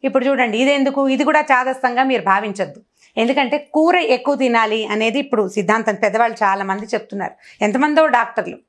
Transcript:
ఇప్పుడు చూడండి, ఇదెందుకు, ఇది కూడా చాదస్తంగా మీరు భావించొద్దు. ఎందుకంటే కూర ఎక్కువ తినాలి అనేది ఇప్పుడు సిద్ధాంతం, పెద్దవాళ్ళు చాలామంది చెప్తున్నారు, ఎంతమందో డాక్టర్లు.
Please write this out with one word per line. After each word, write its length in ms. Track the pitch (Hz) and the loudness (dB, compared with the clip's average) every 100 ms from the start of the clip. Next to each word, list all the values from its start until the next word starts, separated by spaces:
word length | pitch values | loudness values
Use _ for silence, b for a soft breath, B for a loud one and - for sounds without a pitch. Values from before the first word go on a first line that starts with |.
ఇప్పుడు 200 | 269 277 | 0 0
చూడండి, 320 | 254 269 247 214 | 0 0 0 2
ఇదెందుకు, 420 | 262 285 269 277 269 | 2 2 0 0 0
ఇది 160 | 262 | 2
కూడా 160 | 277 302 | 2 2
చాదస్తంగా 600 | 302 254 262 262 247 240 | 2 0 0 -2 -2 0
మీరు 200 | 269 247 | 0 0
భావించొద్దు. 580 | 180 196 214 196 170 - _ _ b - | 2 0 0 -4 -6 -8 _ _ b -2
ఎందుకంటే 400 | 233 277 254 294 294 | 0 0 0 -2 -2
కూర 220 | 311 320 359 | 0 2 2
ఎక్కువ 380 | 320 254 269 | 2 0 0
తినాలి 460 | 285 240 233 220 220 214 | 0 2 2 0 -2 -2
అనేది 320 | 208 220 233 | 0 0 -2
ఇప్పుడు 240 | 277 214 196 | -2 -2 -2
సిద్ధాంతం, 460 | 208 185 220 220 | -2 0 0 0
పెద్దవాళ్ళు 420 | 202 214 208 233 226 | 0 0 2 0 2
చాలామంది 440 | 202 196 190 196 220 | 0 0 -2 -6 -4
చెప్తున్నారు, 480 | 226 - 202 180 - B B | -6 -6 -8 -8 -10 B B
ఎంతమందో 420 | 208 208 294 302 311 | -2 0 2 4 4
డాక్టర్లు. 520 | 247 233 - 180 - | 2 0 -4 -8 -10